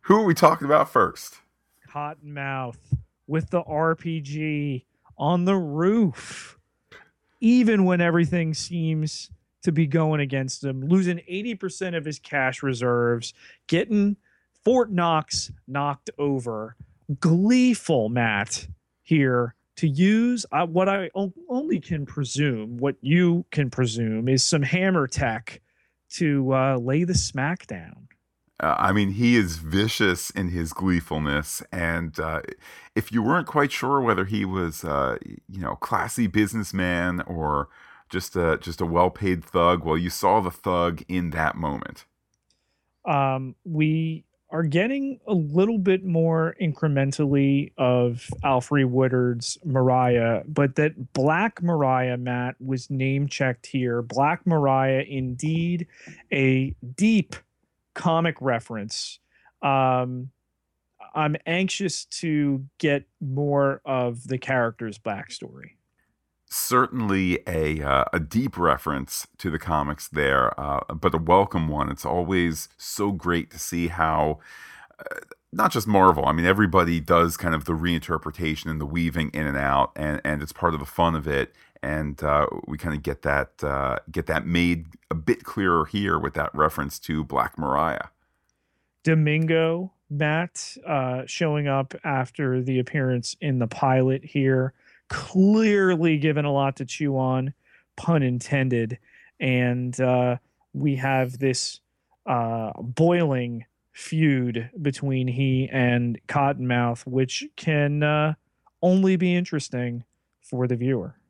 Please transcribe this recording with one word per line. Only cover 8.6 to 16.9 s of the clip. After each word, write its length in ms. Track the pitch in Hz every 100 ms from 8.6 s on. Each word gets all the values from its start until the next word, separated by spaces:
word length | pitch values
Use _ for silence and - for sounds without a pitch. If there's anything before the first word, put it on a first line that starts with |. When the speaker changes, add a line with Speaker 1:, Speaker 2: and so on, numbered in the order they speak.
| - 175 160 156 156 - - - _ _
Speaker 2:
to 80 | 185
be 160 | 156 156
going 340 | 165 156 151
against 420 | 139 135 131 -
him, 240 | 139 131 139
losing 340 | 185 180 175 -
eighty 280 | 185 233 214
percent 400 | 190 - 185 170
of 100 | 151
his 140 | 143
cash 420 | - 147 131 127
reserves, 720 | 139 123 123 120 120 120 117 - - - -
getting 500 | 165 - 208 202 208 _ _ _ _
Fort 280 | - 254 226
Knox 600 | 180 170 160 - - - - -
knocked 440 | 139 143 139 - -
over. 560 | 143 135 120 110 110 - -